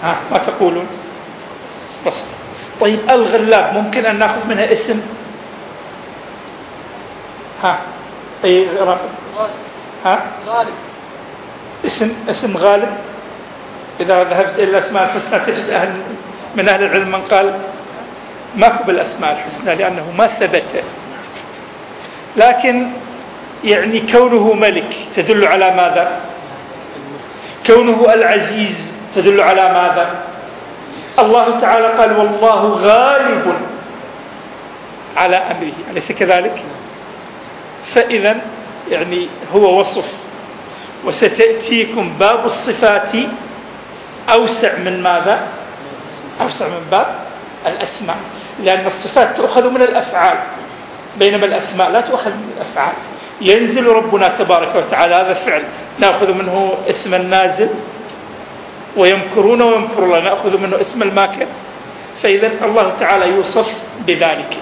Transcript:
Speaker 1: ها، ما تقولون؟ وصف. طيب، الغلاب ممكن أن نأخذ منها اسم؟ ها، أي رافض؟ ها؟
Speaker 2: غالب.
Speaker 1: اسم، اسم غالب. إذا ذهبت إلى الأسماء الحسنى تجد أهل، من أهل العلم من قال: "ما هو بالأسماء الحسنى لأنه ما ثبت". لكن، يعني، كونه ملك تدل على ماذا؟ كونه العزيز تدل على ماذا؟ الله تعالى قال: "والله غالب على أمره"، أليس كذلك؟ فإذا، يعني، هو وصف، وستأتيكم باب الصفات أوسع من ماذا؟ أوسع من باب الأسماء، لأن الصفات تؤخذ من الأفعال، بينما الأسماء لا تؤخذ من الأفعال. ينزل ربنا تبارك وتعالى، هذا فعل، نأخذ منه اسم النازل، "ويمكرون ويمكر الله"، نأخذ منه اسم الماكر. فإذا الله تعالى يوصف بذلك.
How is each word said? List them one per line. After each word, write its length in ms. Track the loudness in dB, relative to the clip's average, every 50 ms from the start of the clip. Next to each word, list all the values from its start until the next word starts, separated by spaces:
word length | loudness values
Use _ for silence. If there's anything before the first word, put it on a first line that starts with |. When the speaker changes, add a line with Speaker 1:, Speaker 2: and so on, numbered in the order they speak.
| -2
Speaker 1:
ها، 120 | -2 -2 -2 -4 -2
ما 60 | 0 0
تقولون؟ 500 | 0 0 -2 2 0 2 2 0 -4 -6 -10 -12 -14 -14 -16 -16 -16 -16 -16 -18 -16 -16 -16 -16 -16 -16 -16 -16 -16 -16 -16 -4 -4
وصف. 200 | -4 -4 -4 -12 -12 -14 -16 -16 -16 -16 -16 -16 -16 -2 2
طيب، 180 | 2 2 2 2 4 4
الغلاب 640 | 4 6 6 4 4 2 4 6 6 4 4 2 0
ممكن 320 | 0 -2 -2 -2 0 0
أن 140 | 0 2 2
نأخذ 280 | 2 2 0 -2 -4 -4
منها 240 | 0 0 2 2
اسم؟ 300 | 2 2 2 -2 -2 -4 -4 -6 -12 -12 -14 -14 -14 -16 -16 -16 -16 -16 -16 -16 -16 -16 -16 -16 -16 -16 -16 -16 -16 -16 -16 -16 -16 -16 -16 -16 -16 -16 -18 -18 -18 -18 -18 -16 -16 -16 -16 -16 -16 -16 -16 -18 -18 -16 -18 -16 -12 -2 0
ها، 160 | 0 0 0 -4 -10 -12 -14 -16 -16 -16 -16 -16 -16 -12 -2 2
أي 240 | 4 4 4 4 2 0 0
رافض؟ 300 | 2 2 0 0 -2 -10 -10 -12 -14 -12 -6 -6 -6 -6 -6 -10 -14 -16 -18 -18 -18 -18 -16 -4 0
ها؟ 140 | 0 0 0 -2 -6 -12 -12 -8 -4
Speaker 2:
غالب. 260 | -2 -2 -2 -2 -6 -12 -16 -16 -18 -18 -18 -18 -18 -18 -16 -16 -16 -18 -18 -18 -18 -18 -18 -18 -16 -8 -8
Speaker 1:
اسم، 260 | -6 -4 -2 -2 -4 -4 -6 -6 -6
اسم 280 | -6 -4 -4 -4 -2 2
غالب. 400 | 4 4 4 4 2 0 -4 -8 -12 -12 -14 -14 -14 -16 -16 -16 -16 -18 -18 -18 -16 -16 -16 -16 -16 -16 -8 -6
إذا 240 | 0 2 4 4 4
ذهبت 300 | 2 2 0 0 0 2
إلى 80 | 0 2
الأسماء 400 | 2 2 2 0 0 0 0 0
الحسنى 360 | 0 0 -4 -4 -2 -2 0
تجد 300 | 0 0 -2 -4 -4 -2
أهل، 240 | -2 -2 -2 -2 -4 -8 -8 -10 -12 -12 -14 -16 -16 -16 -16 -10 -4
من 140 | 0 2 4
أهل 140 | 4 4 2
العلم 280 | 2 2 0 0 0
من 100 | -4 -4
قال: 320 | 0 2 4 4 4 4 0 -2 -8 -10 -12 -12 -14 -14 -14 -14 -14 -14 -16 -16 -16 -16 -16 -16 -16 -12 0
"ما 120 | 6 6 6
هو 160 | 6 4 0 0
بالأسماء 440 | 0 0 0 -2 -4 -4 -2 -2
الحسنى 440 | -2 -2 -6 -10 -10 -6 -2 -2 0
لأنه 360 | 0 0 -2 -2 -4 -8 -6 2 2
ما 100 | 2 2
ثبت". 560 | 4 0 -2 2 2 0 -2 -2 -6 -6 -6 -8 -12 -14 -14 -14 -14 -14 -16 -16 -16 -16 -16 -16 -16 -16 -18 -18 -18 -18 -18 -18 -18 -18 -16 -16 -16 -16 -18 -8 4
لكن، 520 | 6 6 8 8 6 2 2 2 2 0 -2 -6 -10 -12 -14 -14 -14 -16 -16 -16 -16 -16 -16 -14 -6 2
يعني، 360 | 4 4 4 4 2 0 0
كونه 540 | 0 6 6 6 8 8 6 6 6 6 4
ملك 420 | 6 4 4 4 2 -2 -4 -8 -10 -12 -6 -2
تدل 320 | -2 2 4 4 6 6 6
على 240 | 6 6 6 4
ماذا؟ 480 | 6 6 4 4 4 2 2 2 0 -6 -8 -10 -12 -14 -14 -14 -16 -16 -16 -16 -16 -16 -16 -14 -14 -14 -14 -14 -14 -14 -14 -16 -16 -16 -16 -16 -16 -6 6 8
كونه 460 | 8 8 8 6 4 6 6 6 6
العزيز 800 | 6 6 4 4 2 2 0 -2 -2 -2 -2 -4 -8 -10 -12 -12 -14 -14 -4 -2
تدل 260 | 2 2 4 4 6
على 200 | 6 6 6 6
ماذا؟ 480 | 4 4 4 4 2 2 2 2 0 -2 -2 -8 -10 -12 -14 -14 -14 -16 -16 -16 -16 -16 -18 -18 -16 -16 -16 -16 -16 -2 2 4
الله 400 | 4 6 6 6 4 4 2 2
تعالى 280 | 2 4 4 4 4 4
قال: 300 | 4 4 4 4 4 4
"والله 520 | 2 2 2 4 4 4 4 6 4 2
غالب 840 | 2 2 6 6 6 6 6 6 4 4 2 2 0 0 0 -2 -2 -2 -6 -8 -10 -12 -14 -14 -16 -16 -16 -16 -16 -16 -18 -18 -18 -18 -18 -16 -16 -16 -16 -16 -18 -18 -18 -18 -18 -18 -16 -8 -2 0
على 180 | 2 4 4
أمره"، 560 | 2 2 0 -4 -4 -4 -6 -6 -8 -12 -8
أليس 200 | -8 -8 -6 -6
كذلك؟ 520 | -2 -2 4 4 4 4 4 0 -4 -6 -10 -12 -14 -14 -16 -16 -16 -16 -16 -16 -16 -16 -18 -18 -18 -18 -18 -18 -18 -18 -18 -18 -18 -16 -14
فإذا، 560 | 0 2 2 2 4 0 2 2 2 2 0 -4 -10 -14 -14 -16 -16 -16 -14 -6 -4
يعني، 380 | -2 -2 -2 -2 -2 -4 -4 -6 -8 -12 -12 2 4
هو 260 | 6 6 8 6 6
وصف، 340 | 4 2 0 -6 -6 -6 -10 -12 -14 -16 -16 -16 -16 -16 -16 -16 -16 -16 -16 -16 -16 -16 -16 -8 -6
وستأتيكم 1080 | -6 0 2 2 2 6 6 6 6 6 2 -2 -2 0 0 0 0 -2 -4 -4 -4 0 4
باب 260 | 4 4 4 4 0
الصفات 640 | -2 -2 -2 -4 -4 -2 4 4 4 4 4 0 -2 -2 -2 -2 -4 -6 -10 -12 -14 -14 -16 -16 -16 -16 -16 -16 -18 -18 -18 -18 -18 -18 -10 0 4
أوسع 480 | 4 4 4 2 0 0 0 0 0 0
من 260 | -4 -4 -4 0 2
ماذا؟ 440 | 2 2 2 2 2 0 0 0 -6 -10 -12 -14 -14 -16 -16 -16 -16 -16 -16 -16 -16 -16 -14 -14 -14 -6 -6
أوسع 260 | -4 -4 -4 -4 -6 -6
من 200 | -6 -8 -4 0
باب 240 | 2 2 2 0 -2 -8 -10 -12 -14 -14 -16 -16 -16 -6 -6 -6
الأسماء، 500 | -4 -4 -8 -8 -8 -10 -8 -6 -6 -8 -8 -12 -14 -14 -16 -14 -12 -2 2
لأن 240 | 2 2 2 0 -4
الصفات 500 | -4 -4 -10 0 4 4 4 4 2 0
تؤخذ 320 | -2 2 2 4 2 4
من 120 | 4 4
الأفعال، 560 | 4 4 4 0 -2 0 0 4 4 4 4 2 -2 -6 -10 -12 -14 -14 -16 -16 -16 -18 -18 -18 -18 -14 -2 2
بينما 260 | 4 4 4 4 2
الأسماء 440 | 2 0 -2 -4 -4 0 0 2 4
لا 100 | 4 2
تؤخذ 280 | 2 2 -2 -2 -2 -4
من 240 | -6 -6 -10 -10 -8 -8
الأفعال. 360 | -10 -6 -2 -2 -2 -2 -2 -6 -10 -14 -14 -16 -16 -16 -12 -2
ينزل 460 | 4 6 6 6 6 2 2 2 4 6
ربنا 400 | 6 6 4 2 2 4 4 4
تبارك 480 | 4 2 2 4 4 4 4 2 0
وتعالى، 400 | 0 0 0 2 2 4 6 6
هذا 180 | 4 4 4 0
فعل، 300 | 0 0 0 0 0 -2 -4 -10 -14 -14 -14 -2 2
نأخذ 340 | 4 4 4 4 2 0 0
منه 440 | 0 -2 -2 0 0 0 0 0 -2 -2 -2
اسم 240 | -2 -2 -2 0 0
النازل، 560 | 0 2 2 4 4 4 4 2 0 0 0 0 -4 -8 -10 -12 -14 -14 -14 -14 -16 -16 -16 -16 -16 -16 -16 -16 -16 -16 -16 -16 -16 -18 -8 2 4
"ويمكرون 640 | 6 6 6 4 0 0 2 4 6 6 6 6
ويمكر 420 | 6 6 4 4 2 -2 0 0 2
الله"، 160 | 4 4 4
نأخذ 380 | 4 2 0 0 0 0 0 0
منه 240 | 0 0 0 0
اسم 200 | 0 -2 -2 -2
الماكر. 440 | -2 0 4 2 2 2 0 -4 -6 -6 -6 -14 -16 -16 -16 -16 -16 -16 -16 -16 -16 -16 -14 -2 2
فإذا 280 | 2 4 4 2 0 0 0
الله 320 | -2 2 2 2 2 2 0 0
تعالى 300 | 2 2 4 4 4 4
يوصف 440 | 2 2 0 2 0 0 0 0 -4 -8 -12 -14 -12 -8 -2 -2
بذلك. 500 | 0 2 2 2 2 0 -4 -8 -8 -10